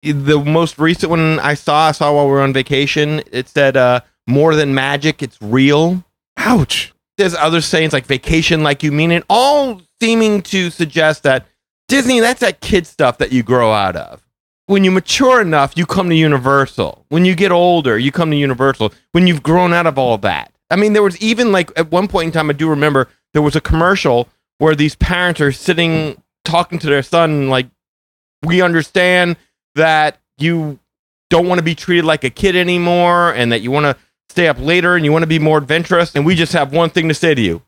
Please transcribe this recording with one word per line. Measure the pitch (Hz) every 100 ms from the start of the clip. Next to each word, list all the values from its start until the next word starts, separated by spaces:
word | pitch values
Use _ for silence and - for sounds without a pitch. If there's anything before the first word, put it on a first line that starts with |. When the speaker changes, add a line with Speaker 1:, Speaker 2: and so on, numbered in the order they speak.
Speaker 1:
The | 156 147 139 151
most | 143 160 165 -
recent | 156 175 160
one | 165 160 156
I | 143
saw, | 147 - 151 160
I |
saw | 147 147 147
while | 143
we |
were | 139
on | 139
vacation. | 135 131 139 139 151 147 151 -
It | 123 131
said, | - 139 135
uh, | 127 123 - _ -
"More | 135 160 156
than | 143
magic, | 135 135 143 151 151
it's | 131 _
real." | 104 123 135 143 165 185 - _ _ -
Speaker 2:
Ouch. | 214 240 135 - - _ _ -
Speaker 1:
There's | 196 170
other | 156 165
sayings | - 170 160
like | 143 -
"vacation | 131 - 160 160 156
like | 151 143
you | 151
mean | 147 160
it," | 170 -
all | 220 269 294 269 202 170 _
seeming | 226 226 220 208
to | - 196 175
suggest | - 165 165 156 151
that | 147 131 - _ _ _ _
Disney, | 277 247 254
that's | 226 254
that | 226 175
kid | - 202 165
stuff | - 135 -
that | 117
you | 127
grow | 113 123 117
out | 107 98 85
of. | - - _ _ _ _ -
When | 196
you | 190
mature | 185 - - 262 254
enough, | 190 156 139 -
you | 170
come | - 180
to | 160
Universal. | 156 143 127 139 135 - 85 - _
When | 160
you | 185 175
get | 196
older, | 175 175 175 139 110
you | 131
come | 139 165
to | 147
Universal. | 139 123 135 131 107 - _
When | 170 180
you've | 160
grown | 147 170 180
out | 170 165
of | 139
all | 127 110
that. | 98 80 - _ _
I | 175
mean, | 208
there | 208
was | 202 175
even, | 220 226 240
like, | 196 165 -
at | 160
one | 170 196
point | 190 165
in |
time, | 165 151
I |
do | 143 160
remember | 147 147 139 127 _ _
there | 151
was | 147 156
a |
commercial | - 160 170 196 156 120 120 _ _ _
where | 156
these | 151 147 -
parents | - 180 180 165
are | 147
sitting | 135 - 170 165 160 147 - _ _ -
talking | 170 175 170
to | 156
their | 143
son, | 127 170 165 151 135
like, | 131 127 _ _ _ _ _ _ _
"We | 160 175
understand | 180 165 147 190 180 180 175 170 _ _ _ 139
that | 160 156 151 - _ _
you | 156 170 151 139 _ _ _ _ _
don't | 170 175
wanna | 180
be | 165 160
treated | - 175 160
like | 156
a | 127
kid | - 196 180
anymore | 175 175 175 175 175 175 175
and | 120 120
that | 117
you | 113
wanna | 139 147 127 _ _ _
stay | - 170
up | 127
later | 135 175 175 180
and | 151
you |
wanna | 160 160
be | 160
more | 156 156
adventurous. | 135 160 170 180 170 143
And | 147
we | 180
just | 165
have | 170 139
one | 147 165
thing | 180 160
to |
say | 151 170 135
to |
you. | 104 82